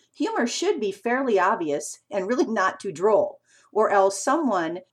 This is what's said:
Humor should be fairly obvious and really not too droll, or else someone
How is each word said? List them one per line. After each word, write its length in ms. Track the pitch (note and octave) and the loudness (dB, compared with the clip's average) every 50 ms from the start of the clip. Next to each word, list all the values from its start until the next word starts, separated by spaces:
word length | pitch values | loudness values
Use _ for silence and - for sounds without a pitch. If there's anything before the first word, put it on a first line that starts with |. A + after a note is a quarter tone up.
| _ _ _ | _ _ _
Humor 320 | - D4 G#4+ A4+ - A#3+ | -4 -4 -2 0 0 -2
should 340 | A#3+ - - E4+ F#4 F#4+ D4 | -2 -2 -2 -2 -2 -2 0
be 120 | A3+ G3 | -2 -4
fairly 460 | F#3+ - - A#3 A#3+ C4 C#4 B3 G#3+ F#3 | -6 -4 -4 -2 -2 0 0 2 2 4
obvious 600 | F3 F#3+ A3 F3+ E3+ D3+ C#3+ D3 - - - - _ - | 4 2 2 0 -2 -4 -4 -4 -4 -8 -14 -16 _ -8
and 160 | - G3+ F#3 | -6 -6 -2
really 200 | G3 B3 C#4 - | -2 0 0 0
not 340 | - A3+ G#3+ F#3 F#3 F#3 - | 0 0 0 0 0 -2 -4
too 100 | - G3 | -10 -10
droll, 480 | D#3+ C#3+ F3+ A3 G#3 - - - - - _ _ _ _ _ _ | -6 0 2 4 4 4 2 0 -6 -12 _ _ _ _ _ _
or 200 | - G3+ A3 - | 0 0 2 4
else 340 | G3+ G3+ F#3+ G3 G3 - - | 4 4 4 2 2 0 0
someone 540 | C#4+ C4+ D#4+ D#4+ B3 G3+ F3+ E3 D#3+ E3+ F#3 - _ | 0 0 2 2 0 0 0 -2 -2 -6 -8 -12 _